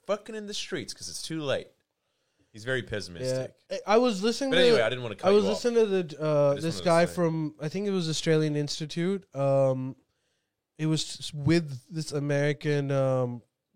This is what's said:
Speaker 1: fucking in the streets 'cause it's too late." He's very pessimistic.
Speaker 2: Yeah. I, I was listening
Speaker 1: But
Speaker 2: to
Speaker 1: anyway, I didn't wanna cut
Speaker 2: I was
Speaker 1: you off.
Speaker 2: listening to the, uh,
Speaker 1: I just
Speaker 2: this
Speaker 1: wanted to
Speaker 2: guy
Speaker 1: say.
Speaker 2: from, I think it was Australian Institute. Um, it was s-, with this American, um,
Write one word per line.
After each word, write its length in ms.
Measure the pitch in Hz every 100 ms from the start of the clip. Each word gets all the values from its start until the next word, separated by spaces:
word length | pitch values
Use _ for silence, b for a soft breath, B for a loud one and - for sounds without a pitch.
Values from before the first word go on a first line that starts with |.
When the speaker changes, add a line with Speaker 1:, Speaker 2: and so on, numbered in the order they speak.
| -
Speaker 1:
fucking 300 | 208 - 220
in 100 | 208
the 80 |
streets 400 | 202 - 170 -
'cause 160 | - -
it's 120 | -
too 180 | - 160
late." 260 | 147 98 - _ _ _ _ _ _ _ _
He's 140 | 107 117
very 180 | 131
pessimistic. 720 | 104 107 87 85 127 131 127 - _
Speaker 2:
Yeah. 60 | 185 190
I, 80 | 226
I 20 |
was 240 | 254 190
listening 300 | 220 226 269
Speaker 1:
But 60 | 262
Speaker 2:
to 60 |
Speaker 1:
anyway, 180 | 247 233
I 80 | 113
didn't 120 | 127
wanna 140 | 120 101
cut 140 | 185
Speaker 2:
I 20 |
was 140 | 208 196
Speaker 1:
you 40 |
off. 60 | 202
Speaker 2:
listening 220 | 240 233 214
to 180 | 190
the, 200 | 160 151
uh, 280 | 156 147 143
Speaker 1:
I 20 | 143
just 80 |
Speaker 2:
this 100 | 165 -
Speaker 1:
wanted 80 |
to 20 | 175
Speaker 2:
guy 200 | 165 170
Speaker 1:
say. 80 | 175
Speaker 2:
from, 400 | 165 160 151 -
I 80 | 151
think 180 | 185 202
it 40 |
was 160 | 190 160
Australian 460 | 151 165 156 156 147
Institute. 680 | 147 - 156 170 175 196 - 135
Um, 600 | 139 135 135 131 131 - _ _ _ _ _ _ _ -
it 80 | 156
was 320 | 156 - -
s-, 140 | -
with 460 | 147 143 170 151 127 -
this 220 | 160 151
American, 800 | 143 143 143 147 147 151 143 139
um, 500 | 139 135 131 123 120 - _ _